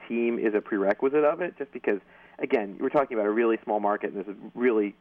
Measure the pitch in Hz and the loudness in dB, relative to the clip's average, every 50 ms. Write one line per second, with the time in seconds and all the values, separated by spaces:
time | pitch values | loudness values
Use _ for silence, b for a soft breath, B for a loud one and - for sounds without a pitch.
0 | - - 117 117 117 117 120 110 - 113 104 107 - - 113 98 98 98 104 - | -8 -6 -2 0 0 0 0 0 0 0 0 0 -2 0 0 2 2 2 2 2
1 | 135 135 139 151 151 147 160 165 180 175 - - 143 - - 123 - 123 104 95 | 0 2 2 4 4 2 2 0 -4 -8 -8 -10 -12 -12 -12 -4 -2 0 0 0
2 | - B B B B B B - - 135 139 123 104 98 95 - 123 135 - 151 | -4 B B B B B B -8 -4 -2 0 0 0 -4 -4 -4 -4 0 2 2
3 | 139 - 123 110 104 104 107 113 117 113 113 110 - - 107 107 101 101 104 101 | 0 0 0 0 0 2 2 2 2 2 2 0 -2 -2 -2 0 0 0 0 0
4 | - - 73 101 92 104 98 - 110 110 - 117 123 127 110 110 104 104 - - | -2 -6 -6 -8 -10 -10 -12 -14 -16 -14 -6 0 2 2 4 4 2 0 -4 -8